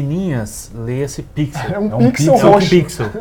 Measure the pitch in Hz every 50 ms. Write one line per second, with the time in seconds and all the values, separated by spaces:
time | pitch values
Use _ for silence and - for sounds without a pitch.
0 | 143 139 151 180 196 180 147 120 107 107 - - - - - 117 113 117 123 131
1 | 143 135 - - - - - 151 151 135 - 147 123 - 180 202 202 214 208 -
2 | 233 254 240 - 147 160 214 - - - 202 202 185 - 180 175 147 - - -
3 | 120 104 - 208